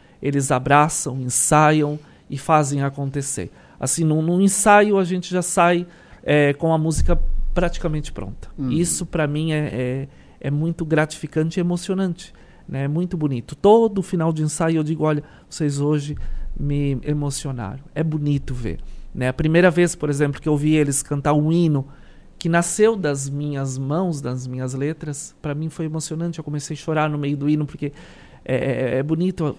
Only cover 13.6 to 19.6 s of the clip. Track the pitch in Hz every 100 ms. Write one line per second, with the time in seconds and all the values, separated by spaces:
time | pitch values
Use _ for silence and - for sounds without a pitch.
13.6 | 202 226 226 202 175 170 160 156 156 -
14.6 | 165 160 151 160 156 151 139 - - -
15.6 | 147 143 147 151 147 - - - - -
16.6 | 143 143 143 131 147 147 143 139 139 123
17.6 | 98 131 143 - 160 151 147 143 - 127
18.6 | 113 - - - - - 127 - 156 165